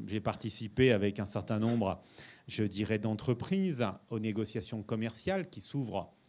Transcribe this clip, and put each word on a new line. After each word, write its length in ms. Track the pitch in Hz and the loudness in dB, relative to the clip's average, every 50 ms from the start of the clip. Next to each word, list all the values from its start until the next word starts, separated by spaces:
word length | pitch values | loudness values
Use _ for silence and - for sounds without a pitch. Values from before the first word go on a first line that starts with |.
| - | -4
j'ai 140 | 90 104 107 | -4 -4 -2
participé 720 | - 117 101 - - 110 - - 110 104 - - 131 131 | -2 -2 -4 -4 -4 -6 -6 -6 -8 -2 4 6 8 8
avec 260 | 113 95 101 101 98 107 | 8 6 4 2 2 0
un 60 | 101 | -2
certain 340 | - - 104 - - 113 107 | -2 -2 -4 -2 0 0 2
nombre, 420 | 110 117 120 117 104 95 87 - - - - - - - - - - | 4 4 4 4 2 2 0 -2 -6 -18 -20 -20 -18 -18 -20 -20 -14
je 160 | - - - | -6 -2 0
dirais, 380 | 107 101 90 98 107 104 110 107 | 0 0 0 0 0 0 0 0
d'entreprises 840 | 104 110 110 107 - 131 120 120 - - 190 196 190 185 143 123 120 98 92 - - - | 2 0 -2 0 0 0 0 0 0 0 0 2 2 2 2 0 0 0 -2 -6 -8 -6
aux 100 | 117 110 | -4 -2
négociations 640 | 110 110 101 110 107 - - 113 95 - 117 110 104 | -2 0 0 0 -2 -2 -2 -6 -6 -6 -6 -6 -4
commerciales 640 | - 117 110 113 113 - - - 185 190 190 170 - | -4 -2 -2 -2 -4 -4 -4 -2 -2 0 -2 -2 -4
qui 100 | - - | -8 -12
s'ouvrent 520 | - - - 143 131 107 98 95 85 - - _ _ | -10 -6 -4 -4 -2 -2 -2 -4 -4 -6 -10 _ _